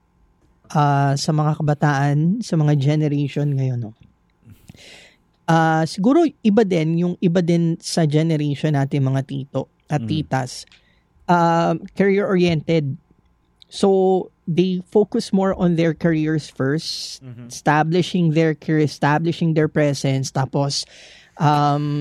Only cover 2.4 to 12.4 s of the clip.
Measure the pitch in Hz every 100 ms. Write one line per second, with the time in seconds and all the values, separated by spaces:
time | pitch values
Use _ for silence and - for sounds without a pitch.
2.4 | 214 165 151 147 135 151 151 143 143 -
3.4 | 147 135 131 123 107 110 _ _ _ _
4.4 | 120 104 _ - - - - _ _ _
5.4 | - 165 160 160 160 - 196 294 339 -
6.4 | 220 202 214 175 156 165 175 175 185 175
7.4 | 170 170 170 170 - - 160 147 165 156
8.4 | 147 143 156 143 135 147 131 135 135 139
9.4 | 131 131 - _ - 151 113 101 - 131
10.4 | 127 - - _ _ _ _ _ - 175
11.4 | 170 165 170 165 196 - 196 196 202 185